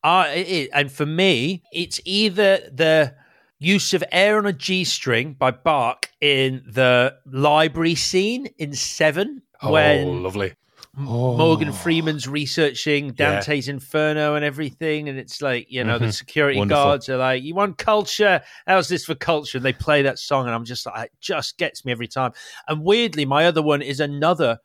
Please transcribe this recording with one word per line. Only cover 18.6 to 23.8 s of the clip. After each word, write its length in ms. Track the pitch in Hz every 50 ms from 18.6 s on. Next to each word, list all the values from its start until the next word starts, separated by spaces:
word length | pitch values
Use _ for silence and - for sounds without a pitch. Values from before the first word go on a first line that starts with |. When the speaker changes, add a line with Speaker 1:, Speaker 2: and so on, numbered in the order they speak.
| - -
Speaker 1:
How's 220 | 190 190 165 -
this 160 | 180 160 -
for 100 | - 160
culture?" 420 | 135 - - 170 143 147 127 - 131
And 60 | 123
they 60 | 131 127
play 280 | - - - 151 147
that 180 | 139 139 131 -
song, 260 | - - 147 135 127 123
and 60 | 117
I'm 120 | 117 117
just 200 | 113 123 - -
like, 200 | 120 95 110 113
it 60 | - _ _
just 360 | - - 196 156 135 - - _
gets 280 | 175 151 - - -
me 80 | 131 123
every 160 | 113 120 110
time. 240 | - 135 131 123 - - - - - - - -
And 160 | 156 156 151
weirdly, 400 | 175 202 233 240 220 156 151 147
my 200 | 135 139 147 160
other 160 | 175 170 165
one 200 | 151 151 151 143